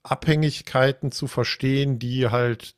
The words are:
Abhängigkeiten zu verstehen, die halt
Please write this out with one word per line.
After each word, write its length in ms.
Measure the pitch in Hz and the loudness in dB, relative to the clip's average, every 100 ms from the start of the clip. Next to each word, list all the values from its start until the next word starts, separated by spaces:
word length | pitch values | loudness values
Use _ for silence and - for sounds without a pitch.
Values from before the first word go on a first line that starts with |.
Abhängigkeiten 1120 | - 131 - 151 151 - - 131 135 139 139 | -8 -2 0 2 2 -2 -2 2 2 2 -4
zu 160 | - 139 | -6 -4
verstehen, 720 | - 120 - 131 135 139 127 | -2 -2 -2 0 2 2 0
die 300 | 123 127 123 | -2 0 2
halt 440 | 120 123 113 - | 2 2 -2 -8